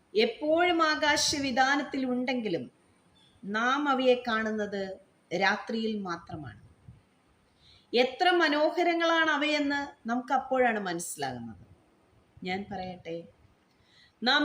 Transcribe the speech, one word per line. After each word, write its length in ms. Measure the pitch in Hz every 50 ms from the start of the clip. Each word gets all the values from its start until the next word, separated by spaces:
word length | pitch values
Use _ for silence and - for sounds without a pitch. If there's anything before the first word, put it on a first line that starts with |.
| _ _ - 202 226
എപ്പോഴും 560 | 226 - - 302 302 311 330 349 359 349 330 320 311
ആകാശവിതാനത്തിൽ 1120 | 311 294 302 294 294 302 - - 330 285 277 269 240 262 262 269 285 294 285 - - 269 262 254
ഉണ്ടെങ്കിലും 520 | 247 247 254 254 262 247 220 208 170 143 123 - - _ _ _ _ _ _ _ _ _ _ _ _ _
നാം 380 | - 196 202 220 233 247 269 285 294 294
അവയെ 240 | 269 254 262 254 247 247 - 240
കാണുന്നത് 540 | 220 220 220 214 220 214 208 202 202 196 196 190 190 - - _ _ _ _ - - 180
രാത്രിയിൽ 520 | 196 190 208 208 - - 226 226 220 220 220 208 196 180
മാത്രമാണ്. 520 | 170 165 - - 170 160 147 120 - - - - - _ _ - - - _ _ _ _ _ _ _ _ _ _ _ _ _ - - - _ _ - 226
എത്ര 240 | 254 254 - - 359 359 359 349
മനോഹരങ്ങളാണ് 880 | 330 302 294 294 302 320 311 359 339 349 339 330 339 330 330 330 320 311 302 285
അവയെന്ന് 420 | 294 302 302 294 294 277 285 285 285 277 - - - 226
നമുക്ക് 220 | 233 254 254 - 277 254
അപ്പോഴാണ് 420 | 247 - 262 254 254 240 220 214 196 185
മനസ്സിലാകുന്നത്. 760 | 170 170 175 - - - 143 131 127 120 117 113 107 - - - - - _ _ _ _ _ _ _ _ _ _ _ - -
ഞാൻ 140 | 185 185 196 202 -
പറയട്ടെ, 460 | 202 185 185 185 180 180 - 165 165 170 170 - - _ _ _ _ _ _ _ _ _ _ _ _ _ _ _ _ _ 220 247
നാം 140 | 269 294 294